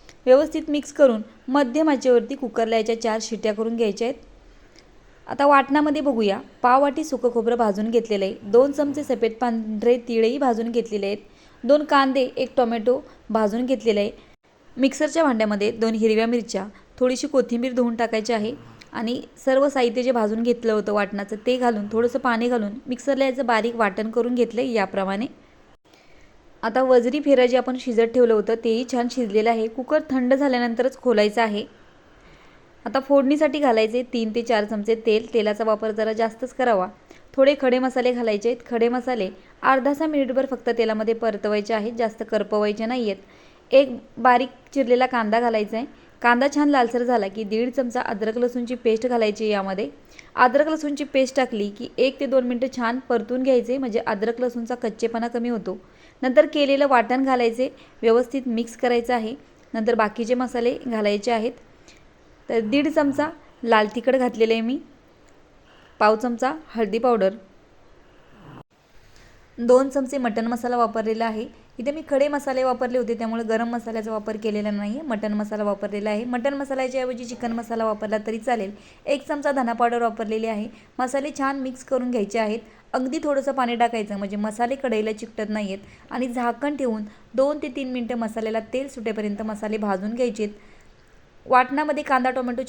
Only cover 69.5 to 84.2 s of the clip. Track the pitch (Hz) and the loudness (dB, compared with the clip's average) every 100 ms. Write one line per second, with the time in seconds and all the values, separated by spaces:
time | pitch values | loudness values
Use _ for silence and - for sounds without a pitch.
69.5 | - 240 254 269 277 262 277 240 220 226 | -4 4 6 4 -2 -2 -2 -2 -2 -4
70.5 | 233 240 240 226 226 220 220 226 214 262 | -4 -2 0 0 0 -2 -2 -2 -4 -8
71.5 | - _ - 240 311 302 269 294 285 277 | -14 _ -8 -6 -6 -2 0 2 0 -2
72.5 | 254 254 247 247 254 226 226 226 226 220 | 0 0 0 -2 -2 -2 -4 -4 -4 -2
73.5 | 220 233 240 226 226 220 220 214 214 220 | 0 0 -4 -6 -6 -4 -6 -6 -4 -4
74.5 | 208 208 202 208 254 311 214 214 208 208 | -2 -2 -4 -4 -6 -6 -4 -2 -4 -4
75.5 | 214 208 202 202 208 214 208 240 247 277 | -4 -2 -2 -4 -4 -4 -4 -4 -2 -2
76.5 | 277 277 262 254 262 254 240 233 240 240 | -4 -4 -4 -2 -4 -4 -6 -10 -8 -6
77.5 | 233 220 226 220 214 214 214 214 220 240 | -6 -6 -2 -2 -2 -4 -4 -4 -6 -2
78.5 | 233 196 202 - - - 285 - 294 285 | -2 -4 -10 -20 -12 -4 -4 -4 -4 -2
79.5 | 269 233 233 240 240 233 220 214 220 226 | 0 -2 0 0 2 -2 -4 -6 -4 -4
80.5 | 208 214 - - - 254 277 294 302 269 | -6 -8 -14 -14 -6 -4 -2 -4 -4 -4
81.5 | 277 262 254 - 254 247 240 202 226 214 | -4 -6 -10 -4 -4 -2 -2 -2 -2 -2
82.5 | 220 - - _ 254 254 311 302 277 277 | -4 -8 -20 _ -4 -4 -2 0 0 -2
83.5 | 262 240 233 233 233 214 202 | -2 -2 0 0 0 -6 -6